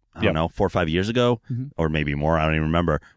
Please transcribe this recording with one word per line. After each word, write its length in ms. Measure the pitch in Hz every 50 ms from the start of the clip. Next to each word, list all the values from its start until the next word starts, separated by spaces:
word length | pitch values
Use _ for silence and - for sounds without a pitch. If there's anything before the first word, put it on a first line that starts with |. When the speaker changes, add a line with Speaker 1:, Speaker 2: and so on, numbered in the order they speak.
| _ _ -
Speaker 1:
I 60 | -
don't 40 | 113
Speaker 2:
Yep. 80 | 101 85
Speaker 1:
know, 140 | 80 82 82
four 180 | - - 101 90
or 20 |
five 180 | - 98 87 78
years 220 | 80 90 95 107
ago 320 | 117 123 120 120 123 113 _ -
Speaker 2:
Mm-hmm. 140 | 127 117 131 147 -
Speaker 1:
or 140 | - 82 78
maybe 240 | 78 78 73 71 71
more. 240 | 73 73 78 82 80
I 80 | 78
don't 80 | 78 78
even 140 | 78 78 78
remember. 340 | 80 85 87 82 76 73 - - _